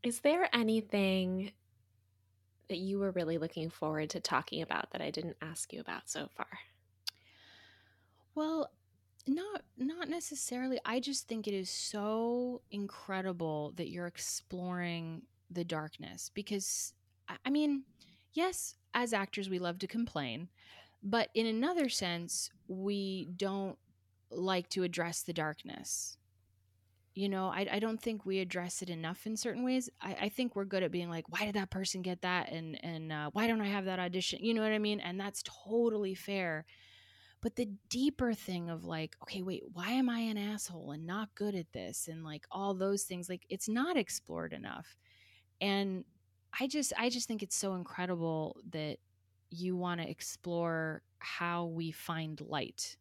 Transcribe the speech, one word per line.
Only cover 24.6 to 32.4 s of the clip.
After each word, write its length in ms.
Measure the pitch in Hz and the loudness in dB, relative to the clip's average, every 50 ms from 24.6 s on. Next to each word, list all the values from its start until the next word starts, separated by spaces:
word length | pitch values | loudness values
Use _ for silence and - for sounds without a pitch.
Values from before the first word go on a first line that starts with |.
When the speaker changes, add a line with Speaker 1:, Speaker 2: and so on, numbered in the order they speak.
| 180 - | 2 0
Speaker 2:
to 140 | - 196 180 | 0 2 2
address 400 | 180 175 180 165 170 160 - - | 2 2 0 0 0 0 -2 -2
the 100 | - 170 | -2 0
darkness. 840 | 170 156 156 151 - - - - - - - - - - - - _ _ _ _ _ _ _ _ _ _ _ _ _ _ _ _ _ _ _ _ | 0 0 0 -2 -4 -8 -10 -10 -8 -6 -4 -4 -4 -4 -6 -8 _ _ _ _ _ _ _ _ _ _ _ _ _ _ _ _ _ _ _ _
You 160 | 190 196 202 | 0 0 2
know, 180 | 196 190 190 | 2 2 2
I, 180 | 190 - 185 202 190 | 2 2 0 0 2
I 80 | - 202 | 2 2
don't 220 | 214 226 220 220 | 2 0 0 0
think 240 | - 233 220 208 - | -2 -2 -2 -2 0
we 140 | 190 190 190 | 0 2 2
address 420 | 190 180 180 185 175 180 - - | 0 0 0 -2 -2 -2 -4 -4
it 80 | 190 180 | -4 -4
enough 360 | 170 160 160 160 185 - - | -4 -2 -2 -4 -4 -4 -4
in 120 | 220 220 | -4 -2
certain 260 | 214 - 240 202 226 247 | -2 -2 -2 0 0 2
ways. 260 | 254 254 262 247 - _ _ | 2 2 2 2 -2 _ _
I, 140 | - 196 190 - - | -6 -6 -4 -2 -2
I 60 | 208 | -2
think 240 | - - 254 240 - | 0 0 -2 0 0
we're 120 | 196 196 | -2 -2
good 180 | 196 196 185 185 | 2 2 2 2
at 80 | 156 | 4
being 180 | 175 175 175 170 | 2 0 0 0
like, 200 | 170 165 160 - | -4 -4 -6 -4
"Why 160 | 160 - 214 | -2 0 0
did 100 | 208 202 | 2 2
that 140 | 208 190 185 | 2 0 2
person 320 | - 190 190 - - 185 | 0 -2 0 0 -2 -2
get 220 | 180 185 180 175 - | 0 -2 -2 0 2
that?" 260 | 180 180 180 | 2 2 2